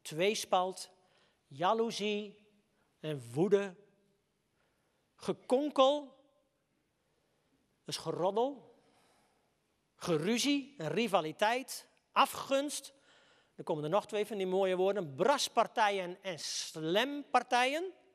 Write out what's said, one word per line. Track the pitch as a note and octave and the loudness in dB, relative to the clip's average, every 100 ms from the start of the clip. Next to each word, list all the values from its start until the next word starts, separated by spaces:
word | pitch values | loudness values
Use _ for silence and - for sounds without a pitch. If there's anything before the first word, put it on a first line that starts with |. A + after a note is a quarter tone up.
tweespalt, | - D#3 F#3+ A3 - F#3 F#3 F#3 - _ _ _ _ _ _ | -8 0 0 0 0 0 0 -6 -16 _ _ _ _ _ _
jaloezie, | C#3 F3+ A3+ A3+ - G#3 G#3 G#3 - _ _ _ _ _ _ | -2 0 2 0 -2 -2 -2 -6 -16 _ _ _ _ _ _
en | D#3 C#3+ A#2 | -8 -8 -6
woede, | B2 F#3+ G3 G3+ F3+ _ _ _ _ _ _ _ _ _ _ _ _ _ | 0 4 4 2 -10 _ _ _ _ _ _ _ _ _ _ _ _ _
gekonkel, | _ - - - C4 D4 C#4+ C4+ D4 C4+ - _ _ _ _ _ _ _ _ _ _ _ _ _ _ _ _ | _ -6 -6 -2 0 0 4 4 4 -6 -20 _ _ _ _ _ _ _ _ _ _ _ _ _ _ _ _
dus | - - | -12 -8
geroddel, | D#3+ D3+ F3 G3+ C4 C4 - _ _ _ _ _ _ _ _ _ _ _ _ | -6 -2 0 2 -2 -4 -18 _ _ _ _ _ _ _ _ _ _ _ _
geruzie | _ - D#3 E3+ A#3+ B3 C#4+ B3+ - | _ -2 0 0 0 0 0 -4 -10
en | D#3 | -4
rivaliteit, | E3 A#3 F3+ D#3 D#3 G#3+ B3 C4+ - - _ _ | -2 2 2 0 0 0 0 -6 -14 -16 _ _
afgunst. | G#3 C4+ - - C4+ C#4+ - - _ _ _ _ _ _ | 2 2 0 -2 -2 -2 -8 -12 _ _ _ _ _ _
Er | - | -14
komen | D#3+ D#3 | -6 -4
er | D3+ | 0
nog | F#3 - | 0 0
twee | G#3+ | -4
van | G#3 G#3 | -4 -4
die | F#3 | 0
mooie | F#3 F#3+ | 2 2
woorden: | F#3 F#3+ G3+ D#3+ | 4 2 2 -6
braspartijen | C3+ A3+ C#4 - - G#3+ - G#3+ G3 F3+ F3+ | 0 2 4 2 0 0 2 2 0 -6 -8
en | F#3+ D#3+ | -8 -8
slempartijen. | - - - D#3+ D#3 F#3+ C4 C#4+ C#4 B3+ A#3 A#3+ B3+ D4+ F#4 - _ | -6 -8 -8 -6 0 2 0 -4 0 0 2 2 2 0 -6 -10 _